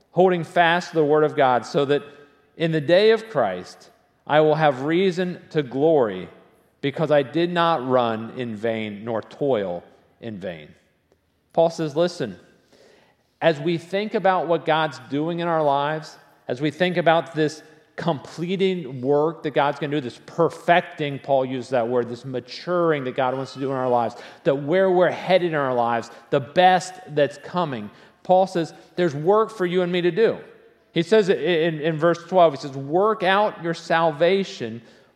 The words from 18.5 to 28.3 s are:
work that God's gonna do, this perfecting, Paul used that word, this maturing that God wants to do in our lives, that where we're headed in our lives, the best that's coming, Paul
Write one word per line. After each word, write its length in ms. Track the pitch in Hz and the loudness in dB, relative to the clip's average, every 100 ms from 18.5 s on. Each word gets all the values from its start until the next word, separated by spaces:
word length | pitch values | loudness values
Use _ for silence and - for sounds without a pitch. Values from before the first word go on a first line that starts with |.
| 190 190 180 131 135 | -2 0 -2 -8 -6
work 400 | 127 143 156 160 | 0 2 0 -2
that 100 | 156 | -2
God's 260 | 147 143 143 | 2 2 0
gonna 140 | 147 | -4
do, 80 | 147 | -4
this 180 | 123 - | -6 -10
perfecting, 960 | - - 160 - - 175 - - 147 135 | -8 0 0 0 2 2 0 -6 -6 -6
Paul 260 | - 135 | 0 0
used 260 | 131 131 113 | 0 -4 -2
that 160 | 127 117 | -2 0
word, 220 | 123 117 | 0 -2
this 160 | 117 | -6
maturing 800 | 135 127 - - 175 180 165 147 | -10 -10 -10 -12 -4 0 2 0
that 100 | 127 | -2
God 200 | 131 127 | -2 -2
wants 180 | 131 131 | -2 -8
to 60 | 131 | -8
do 120 | 135 | -6
in 60 | 135 | -2
our 140 | 127 | 0
lives, 260 | 120 113 - - - | 2 0 -6 -16 -4
that 120 | 160 139 | -2 0
where 340 | 143 185 190 | 0 2 4
we're 200 | 180 165 | 4 2
headed 380 | - - 185 175 | 2 2 2 2
in 60 | |
our 200 | 156 131 | 0 0
lives, 360 | 123 117 117 - - - | 0 0 -2 -4 -14 -2
the 100 | 143 | -2
best 540 | 131 180 185 185 - - - | 0 4 6 4 0 -12 -4
that's 280 | 147 139 - | 0 0 -2
coming, 520 | - 180 160 117 104 - - _ | -8 -4 -4 -6 -10 -16 -20 _
Paul 240 | - | 2